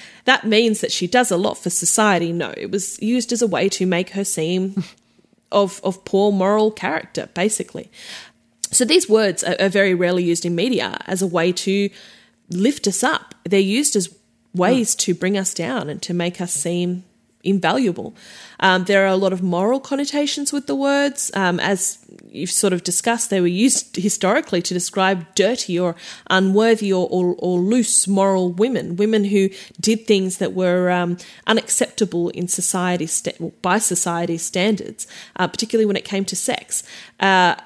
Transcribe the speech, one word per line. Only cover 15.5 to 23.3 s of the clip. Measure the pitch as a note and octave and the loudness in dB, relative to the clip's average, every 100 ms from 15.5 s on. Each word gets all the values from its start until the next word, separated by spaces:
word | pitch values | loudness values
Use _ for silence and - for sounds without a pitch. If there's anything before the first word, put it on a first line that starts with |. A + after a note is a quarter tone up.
down | - E3 B3+ D3 | -4 -4 -4 -6
and | D3+ | -8
to | - | -6
make | F3 E3+ F3 | -2 -2 -4
us | F3 | -6
seem | - F3 F3 F3 F3+ - _ _ _ | -4 -2 -2 -2 -4 -8 _ _ _
invaluable. | - G3 E3+ A#3 A#3 E3+ - - - - - - | -2 0 2 0 0 -2 -8 -14 -20 -20 -20 0
Um, | F#3+ F#3 | 2 4
there | F#3 G3+ | 4 4
are | G3 | 4
a | F#3+ | 2
lot | F#3+ | 0
of | F#3 | 0
moral | F#3 F3 G3+ C4 | 0 0 2 0
connotations | - C#4 C#4+ D4 D4 - C#4+ | -2 -4 -2 -2 -2 -2 -4
with | C#4+ C#4+ | -4 -2
the | C#4 | -2
words. | C#4 C#4 C#4+ C#4 - | 0 2 0 -2 -4
Um, | - F#3 F3 | -2 0 0
as | F#3 F#3+ - - - - G#1+ | 0 0 -2 -6 -12 -20 -8
you've | D2 F3+ | -6 -2
sort | - G3+ | 0 2
of | F3+ | 0
discussed, | F3+ - A#3 A#3 - | -2 -2 0 0 0